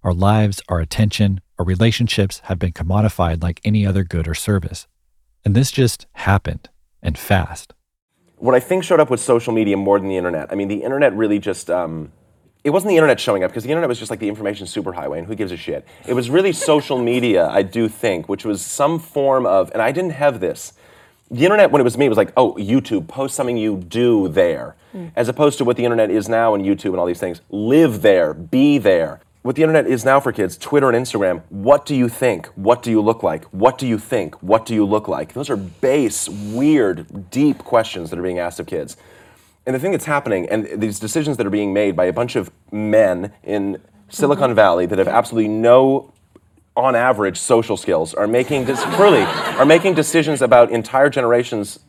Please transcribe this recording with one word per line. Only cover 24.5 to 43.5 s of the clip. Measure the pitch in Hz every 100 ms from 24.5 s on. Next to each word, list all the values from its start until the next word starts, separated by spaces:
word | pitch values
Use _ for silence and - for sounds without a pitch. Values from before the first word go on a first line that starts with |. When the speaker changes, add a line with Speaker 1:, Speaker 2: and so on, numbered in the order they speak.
| 71 60 - _
Speaker 3:
Mm. | 190 170 -
Speaker 2:
as | 120
opposed | 127 147 143
to |
what | 120
the | 120
internet | 120 117 107
is | 107 101
now | 113 113
and | 104
YouTube | 98 98 101
and | 92
all |
these | 87 87
things. | 90 82 _
Live | 98 107 147 160 104
there, | 104 92 78
be | 80 85 131 147 143
there. | 101 90 80 71 _ _
What | 123
the | 131
internet | 160 160 113
is | 127
now | 127 139
for | 135
kids, | 110 92 -
Twitter | - 143 135
and | 117
Instagram, | 127 110 95 82 -
what | 98 107 147
do | -
you | 139 120
think? | - 127 90 -
What | - 98 120
do | 120
you | 110
look | 107 110
like? | 90 80 -
What | 92 123 -
do | 131
you | 110
think? | - 117 80 -
What | 90 110
do | -
you | 110
look | 101 107 107
like? | 71 82
Those | 123 147
are |
base, | 113 92 82 131 143 117 - -
weird, | 101 104 113 147 151 104 82 80 98 92
deep | 127 147 -
questions | - 117 110 92 82
that | 87
are |
being | 90 90
asked | 87 -
of |
kids. | 82 85 71 - - - - _ _ _
And | -
the | 131
thing | 175
that's | 185
happening, | - 143 123 95 87
and | 110 104
these | 107 110 98
decisions | 107 160 151 123
that | 98
are |
being | 104 101
made | 98 101
by | 87
a | 90
bunch | 120 120
of | 123 90 _ _
men | 104 107 107 101 87 101 _
in | -